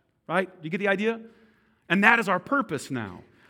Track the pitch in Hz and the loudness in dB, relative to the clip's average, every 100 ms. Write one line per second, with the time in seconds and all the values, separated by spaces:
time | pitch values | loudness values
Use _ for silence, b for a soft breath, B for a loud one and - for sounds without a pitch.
0 | _ _ - 165 185 185 160 196 202 196 | _ _ -4 -2 -2 -6 -6 -2 0 0
1 | 214 226 226 b b b b b b 175 | 0 -2 -8 b b b b b b 4
2 | 208 233 202 180 - 277 226 147 - 131 | 6 4 2 -2 -2 -4 -2 -6 -6 -8
3 | 104 87 - b b | -8 -12 -20 b b